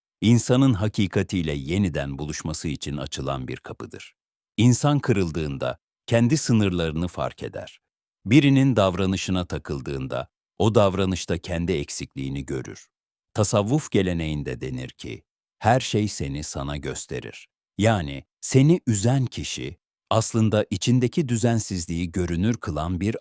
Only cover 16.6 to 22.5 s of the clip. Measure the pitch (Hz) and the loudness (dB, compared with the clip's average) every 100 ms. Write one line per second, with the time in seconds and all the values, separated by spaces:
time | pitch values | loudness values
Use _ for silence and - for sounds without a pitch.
16.6 | 69 73 67 65 - 64 57 - - _ | -6 -6 -8 -8 -8 -10 -10 -16 -20 _
17.6 | _ - 107 104 73 69 - _ - 131 | _ 0 2 2 -2 -10 -14 _ 2 4
18.6 | 143 180 - 101 117 135 123 - - - | 6 4 2 0 2 2 0 -6 -8 -8
19.6 | 65 - _ _ - 107 - 113 110 104 | -10 -12 _ _ -2 0 2 2 2 2
20.6 | - 87 - 123 120 - 135 113 120 117 | 0 -2 2 2 2 0 0 0 2 0
21.6 | - 92 80 85 87 92 87 85 107 | -2 -4 -4 -4 -4 -2 -2 0 0